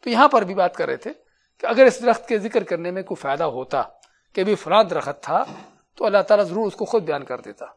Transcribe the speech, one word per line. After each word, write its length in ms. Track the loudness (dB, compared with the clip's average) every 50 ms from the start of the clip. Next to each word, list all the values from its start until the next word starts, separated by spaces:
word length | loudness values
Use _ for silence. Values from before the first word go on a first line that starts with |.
تو 80 | -4 -2
یہاں 180 | 4 4 4
پر 140 | 6 6 2
بھی 140 | 0 0 0
بات 200 | 0 0 0 0
کر 100 | -2 -4
رہے 120 | -4 -4
تھے 140 | -6 -8 -14 -14 _ _ _ _ _ _ _ _
کہ 80 | _ -4
اگر 200 | -2 4 6 6
اس 160 | 6 6 4
درخت 260 | 0 0 0 0 -2
کے 120 | -4 -4 -4
ذکر 240 | -4 0 -2 -2 -2
کرنے 280 | -2 -6 -6 -6 -6
میں 120 | -8 -8 -8
کوئی 180 | -8 -10 -8
فائدہ 220 | -4 -4 -2 -2 -2
ہوتا 400 | -4 -4 -6 -8 -4 -2 -4 -4 -4 -8 _ _ _ _ _ _ _ _
کہ 100 | -2 0
بھی 120 | 0 0
فلاں 280 | -2 0 2 4 4 4
درخت 400 | 2 0 -6 -4 -6 -10 -10 -6
تھا 200 | -2 -2 -2 -2 -2 -8 -20 -20 -20 _ _ _ _ _
تو 100 | -2 -2
اللہ 160 | 2 2 2
تعالیٰ 240 | 4 4 4 4 4
ضرور 220 | 0 -2 -4 -4
اس 80 | -4 -4
کو 100 | -6 -8
خود 180 | -2 -2 -2 -2
بیان 220 | -2 -6 -6 -6
کر 160 | -8 -12 -12
دیتا۔ 240 | -12 -16 -18 _ -18 -20 -20